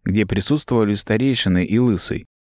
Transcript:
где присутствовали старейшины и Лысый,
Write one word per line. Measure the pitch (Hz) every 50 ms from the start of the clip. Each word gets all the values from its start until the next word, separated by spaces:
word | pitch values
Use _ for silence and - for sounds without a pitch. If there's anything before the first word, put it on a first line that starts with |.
| -
где | 95 92 107 104
присутствовали | - 98 101 - - 147 151 - - 127 113 107 101 104
старейшины | 101 - - 107 110 131 135 123 - - 95 90 90 85
и | - 104 117
Лысый, | 127 120 101 87 - - - - - - _ _ _